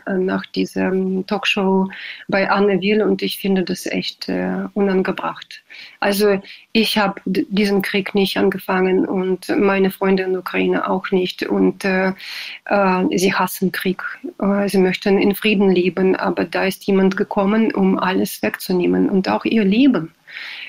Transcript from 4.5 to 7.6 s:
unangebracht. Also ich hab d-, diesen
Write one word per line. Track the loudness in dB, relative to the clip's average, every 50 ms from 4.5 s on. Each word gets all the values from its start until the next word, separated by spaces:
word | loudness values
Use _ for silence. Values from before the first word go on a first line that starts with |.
| -4 -4 -6 -6 -2
unangebracht. | -2 0 2 2 2 0 0 -2 -4 -6 -8 -8 -10 -16 _ -20 -20 _ _ -20 -20 -20 -20 -8 _
Also | 0 0 2 2 2 2 2 0 -2 -10 -20 -20 -20 _ _
ich | 0 0 2 2 0
hab | 0 0 -2 -4 -6
d-, | -2 -2 -2 -2 0
diesen | 0 0